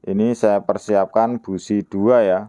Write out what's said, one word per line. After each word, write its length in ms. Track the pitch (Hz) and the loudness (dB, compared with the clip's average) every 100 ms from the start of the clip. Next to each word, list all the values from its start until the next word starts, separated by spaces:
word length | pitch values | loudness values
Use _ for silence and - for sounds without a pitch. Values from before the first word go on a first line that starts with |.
Ini 320 | - 98 110 | -4 -2 -2
saya 240 | 120 110 101 - | 0 0 0 -2
persiapkan 720 | 101 - 104 95 110 113 120 | -6 0 0 2 0 0 -4
busi 480 | - 95 - 104 - | -8 -10 -4 -4 -4
dua 400 | 98 104 123 101 | -2 2 4 4
ya. 140 | 92 | 0